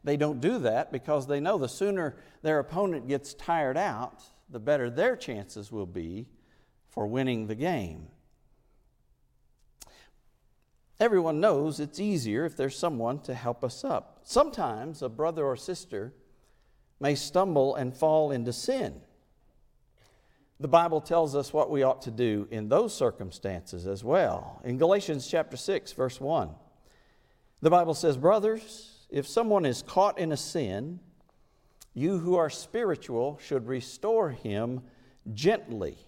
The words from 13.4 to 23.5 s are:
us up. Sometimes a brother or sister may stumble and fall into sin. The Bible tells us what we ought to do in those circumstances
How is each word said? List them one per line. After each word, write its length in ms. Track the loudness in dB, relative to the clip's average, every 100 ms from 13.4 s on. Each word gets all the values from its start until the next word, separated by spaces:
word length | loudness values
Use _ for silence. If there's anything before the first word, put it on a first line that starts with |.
| -6 -4
us 220 | -6 -6
up. 380 | -4 -4 -6 -20
Sometimes 760 | 0 2 2 0 -4 -4 -10 -6
a 80 | -8
brother 380 | -2 -2 0 -2
or 80 |
sister 580 | -2 -6 -10 -8 -8 -8 -14 _ _ _ _ _ _ _ _
may 160 | 0
stumble 640 | 0 0 2 4 4 2 2
and 200 | -4 2
fall 360 | 4 4 4
into 200 | 0 -2
sin. 480 | -4 -2 -2 -2 -8 -20 _ _ _ _ _ _ _ _ _ _ _ _ _ _ _
The 80 | 4
Bible 340 | 6 6 0
tells 360 | 2 2 4 0
us 160 | 0
what 180 | 0 2
we 140 | 4
ought 180 | 4 2
to 80 | -4
do 380 | 0 0 0 -2
in 180 | -6 2
those 240 | 2 2
circumstances 960 | 0 -2 -2 -12 -8 -8